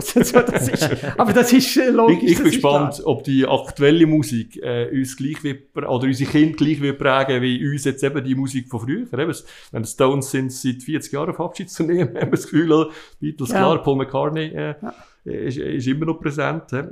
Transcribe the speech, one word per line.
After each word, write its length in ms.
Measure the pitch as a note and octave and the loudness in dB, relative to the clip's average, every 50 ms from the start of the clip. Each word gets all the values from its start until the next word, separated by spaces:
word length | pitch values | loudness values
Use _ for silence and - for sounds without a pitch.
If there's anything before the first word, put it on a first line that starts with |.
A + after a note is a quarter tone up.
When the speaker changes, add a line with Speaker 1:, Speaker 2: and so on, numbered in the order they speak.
Speaker 1:
<laughs> 220 | - - - B3 - | -6 -2 2 2 2
So, 160 | - - B3 | 4 4 2
das 260 | A#3+ A#3+ - - - - | 2 2 2 -2 -2 -2
ist, 220 | - - - - - - - C#3+ - - | -2 -2 -2 -2 -2 -4 -6 -4 -2 0
aber 140 | B3 G#3+ | 0 2
das 220 | F3+ B3 A#3+ A#3+ A#3+ | 4 4 4 6 6
ist, 240 | C4 C4 - - - | 4 4 4 2 2
äh, 120 | C4 B3+ | 2 4
logisch, 280 | - A#3 A3+ A3+ - - | 4 4 6 6 4 6
Speaker 2:
Ich, 60 | - | 4
ich 100 | - E3 | 4 4
Speaker 1:
das 80 | - D4 | 4 4
Speaker 2:
bin 100 | D#3 - | 4 4
Speaker 1:
ist 60 | B3+ | 4
klar. 280 | - C#3+ C#3+ C#3+ D3 C#3+ | 4 4 4 2 2 -2
Speaker 2:
gespannt, 180 | - - - - | -4 -4 -2 -2
ob 160 | C#3+ - - | -2 -2 -2
die 220 | C#3+ C3+ C3+ C3 | 0 2 2 4
aktuelle 600 | B2+ C3+ B2+ - - - - C#3+ D3 D#3 E3 D#3+ | 4 2 0 -2 -4 -4 2 4 4 6 6 6
Musik, 520 | D#3 D#3 D3+ D3 - A#2+ A2+ A2+ - - - | 6 4 4 2 0 -2 -4 -4 -6 -10 -8
äh, 280 | - B2+ A#2+ A#2+ A#2+ - - C3+ | -6 -4 -4 -2 -4 -2 -2 -2
uns 180 | C3 B2+ B2+ | -4 -4 -6
gleich 260 | - C3+ C#3+ D3+ - - | -6 -8 -8 -6 -6 -6
wird 280 | D3 C3+ C3+ - _ - | -6 -8 -8 -12 _ -8
pr-, 160 | D3+ - - | -6 -4 -2
oder 180 | C3+ A#2+ C3+ C3+ | -2 0 0 0
unsere 220 | C3 A#2+ C#3 - | 0 0 0 2
Kinder 280 | - D3+ D3+ D#3+ D3+ - | 4 4 4 4 4 2
gleich 240 | D3 D3+ D#3 C#3 | 0 0 0 0
wird 180 | C#3 C#3+ C#3 C#3 | -2 -2 -2 0
prägen, 420 | C#3+ C#3 C3 C3+ C3+ C3 C3 B2 | 0 2 2 2 2 2 0 0
wie 240 | B2 B2+ B2 B2 D3+ C#3+ | 0 0 -2 -2 -2 -4
uns 160 | C#3+ C#3+ - | -4 -4 -2
jetzt 180 | C#3 C3+ - D3 | -4 -2 -2 -2
eben 180 | C3+ C#3 C3+ B2 | -2 -2 -2 -4
die 120 | C3 C3 | -2 -2
Musik 320 | C3+ C3+ C3 C3+ C3 A#2+ - | -2 -2 -4 -4 -6 -8 -6
von 120 | B2+ A2+ | -8 -8
früher. 200 | A#2 A#2+ E3 A3 B3+ A#3+ - | -6 -6 -6 -6 -6 -6 -6
Eben, 200 | - D#3 F3 D3 - - - - - - - | -4 -4 -4 -4 -6 -10 -18 -20 -20 -18 -12
wenn 120 | - B2 A2 | -8 -8 -8
die 60 | - | -6
Stones 400 | - - C3+ C3 C#3 C#3 C3 - | -2 2 2 2 2 0 -2 -4
sind 200 | - C3+ C3 B2+ | -4 -4 -4 -4
seit 320 | B2+ - - C3 A#2+ A#2+ - | -6 -6 -4 -4 -4 -6 -6
vierzig 300 | - D#3 C#3+ - - - | -6 -6 -6 -6 -6 -8
Jahren 160 | C#3 D#3 F3 | -6 -6 -6
auf 100 | - - | -6 -6
Abschiedstournee, 640 | F3 E3+ - - F#3+ - - - E3+ D#3 F3 F3+ | -8 -8 -8 -10 -12 -8 -6 -4 -2 0 0 0
<laughs> 20 | E3+ | 0
haben 100 | - - | -2 -2
wir 120 | - - B2 | -4 -2 0
das 120 | - - - | 0 -2 -2
Gefühl, 260 | - - - E3+ E3 | 0 0 2 4 4
oder? 180 | D3+ D#3+ D#3+ D#3 - - - - - - | 4 4 2 0 -4 -12 -20 -20 -14 -10
Beatles, 280 | D3 D3+ D#3 - C3+ A#2 | -8 -8 -6 -6 -6 -2
Speaker 1:
Ja. 80 | - F#3+ | 0 2
Speaker 2:
klar, 240 | - D3 E3 C#3+ - | 4 4 2 2 2
Paul 120 | C#3 C#3 C3+ | 0 0 0
McCartney, 480 | C3+ C3 - C3+ C#3+ D3+ D#3 D#3+ D#3 D#3 | -2 -2 -2 -2 -2 -2 -2 -4 -6 -6
äh, 220 | - D3+ D3+ D3+ D3 - | -6 -8 -8 -8 -8 -10
Speaker 1:
Ja. 120 | - A#3+ - - - _ _ _ - | -12 -14 -14 -16 -20 _ _ _ -12
Speaker 2:
ist, 320 | - - - - C#3 B2 D3 | -10 -8 -8 -6 -6 -6 -6
ist 300 | - - - C#3 A#2+ C3 | -6 -6 -4 -4 -2 -2
immer 180 | C3+ D3 D#3+ | -2 -2 -2
noch 140 | E3 D#3+ D#3+ | -4 -4 -4
präsent, 440 | - D#3 C#3+ D3+ C#3 C#3 D#3 E3 - - | -4 -6 -4 -4 -4 -4 -4 -6 -8 -8
hä? 120 | B2 B2+ D3+ F3 | -8 -8 -8 -8